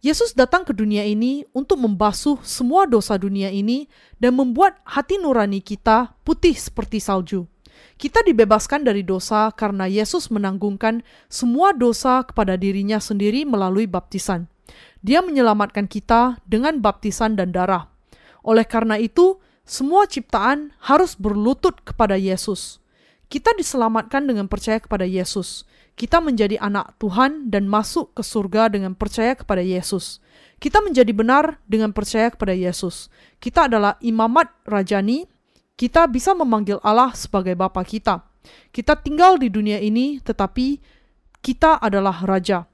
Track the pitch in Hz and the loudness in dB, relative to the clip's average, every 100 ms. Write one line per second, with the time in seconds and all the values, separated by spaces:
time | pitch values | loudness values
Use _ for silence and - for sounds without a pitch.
0 | 277 302 466 - 254 359 370 202 214 208 | -2 0 0 2 2 2 -2 -2 0 0
1 | 208 214 240 277 - 254 277 339 233 190 | -2 -2 -2 -4 -6 -8 -2 0 0 0
2 | 214 202 294 285 - - 247 339 381 233 | 0 0 -2 -2 -4 -4 0 2 4 2
3 | - 202 196 196 196 196 202 254 294 _ | 2 -4 -2 -4 -4 -4 -2 -4 -6 _
4 | _ - 247 254 262 233 381 381 - - | _ -2 0 2 0 4 2 2 -6 -6
5 | 277 392 339 247 202 196 - 208 - 220 | -2 -2 0 0 0 -2 -8 -4 2 2
6 | 247 _ - 330 - - - - 202 220 | 2 _ -4 0 2 0 -6 -8 -6 -6
7 | - 190 175 190 175 _ _ _ _ _ | -2 -2 -2 -6 -8 _ _ _ _ _
8 | 285 453 427 226 214 214 - 285 269 202 | -2 2 2 4 4 4 2 0 0 0
9 | 185 190 - 214 220 - 208 196 190 196 | -2 -4 -2 0 0 -2 -4 -2 -2 -2
10 | 214 359 - 220 202 190 208 196 220 233 | -2 -4 -4 -4 -2 -2 -4 -2 -2 -2
11 | - _ _ - 240 247 381 302 240 226 | -8 _ _ -4 -2 2 2 4 0 0
12 | 262 254 262 - 202 185 196 196 196 214 | 0 0 0 -2 -2 0 -2 -2 -2 -4
13 | - 208 202 247 294 220 190 190 220 202 | -4 -2 0 0 -2 -2 0 0 -2 -4
14 | - 196 - 185 175 _ _ - - _ | -6 -8 -4 -6 -6 _ _ -20 -20 _
15 | 190 294 370 285 233 208 202 - 202 220 | 0 2 2 2 4 2 0 -2 -6 -8
16 | - 233 247 240 - 214 277 311 208 196 | 2 4 4 -2 -4 -2 0 2 0 0
17 | 214 190 220 214 180 180 180 185 - _ | -6 -2 -2 0 -2 -2 0 -2 -4 _
18 | _ _ _ _ - 226 220 233 226 214 | _ _ _ _ 2 2 4 0 0 0
19 | 226 - 359 381 _ _ _ - 269 359 | 0 4 4 4 _ _ _ -6 2 2
20 | 403 - - 220 214 285 294 _ - 294 | 2 -2 -4 0 0 0 -4 _ 2 4
21 | 359 - 202 208 214 269 277 - - - | 2 -2 -4 0 0 2 0 -2 -16 -2
22 | 214 190 190 185 - 190 - - _ _ | 0 2 -2 -4 -4 -8 -8 -18 _ _
23 | _ _ _ 277 - 440 - 269 226 220 | _ _ _ -2 0 0 -2 0 0 0
24 | 220 277 285 220 196 208 - 220 - 202 | -2 -4 -2 -2 -2 -6 -2 -4 -2 -4
25 | 185 185 180 202 180 - - _ _ _ | -2 -2 -4 -6 -8 -12 -20 _ _ _
26 | 233 339 320 240 208 214 202 202 - _ | 0 0 2 0 0 -2 -4 -4 -6 _
27 | 214 185 262 302 262 202 196 208 220 - | -4 0 0 0 -4 -2 0 -2 -2 -6
28 | 285 - 214 226 196 208 226 202 190 185 | -6 -8 -6 -4 -2 2 2 0 -6 -6
29 | 202 - 226 262 - 190 180 180 170 190 | -6 -2 -2 -2 -4 -4 -2 -4 -4 -6
30 | - - _ _ _ _ - 415 415 254 | -8 -16 _ _ _ _ 0 0 2 4
31 | 233 208 226 269 320 311 _ 220 220 208 | 4 4 2 4 2 -4 _ -2 0 -2
32 | 202 220 233 - 190 185 180 170 185 - | -4 0 0 0 -4 -2 -2 -4 -8 -8
33 | - _ _ _ 247 339 294 226 202 - | -20 _ _ _ -2 0 2 2 2 0
34 | 233 226 226 262 330 _ - 208 190 202 | -4 0 2 2 0 _ -4 -4 0 0
35 | 196 262 359 _ _ _ _ - 247 330 | 0 -2 -6 _ _ _ _ -6 0 4
36 | 330 226 - 381 285 220 202 202 208 220 | 4 2 0 0 0 0 -2 -2 2 4
37 | 262 - - 202 185 180 185 - 180 214 | 2 0 -4 -4 -2 -2 -4 -4 -8 -4
38 | - 180 _ _ _ - _ - 233 302 | -4 -4 _ _ _ -20 _ -8 0 0
39 | - 302 359 370 254 196 214 208 208 220 | 0 4 6 6 2 0 -2 -2 0 0
40 | 269 277 - 214 196 - 254 285 _ _ | -2 -4 -8 -4 -4 -2 -2 -4 _ _
41 | _ _ _ _ - 254 320 311 220 202 | _ _ _ _ -8 2 2 4 2 0
42 | 196 170 190 190 185 185 170 | 0 -2 -2 -2 0 -4 -4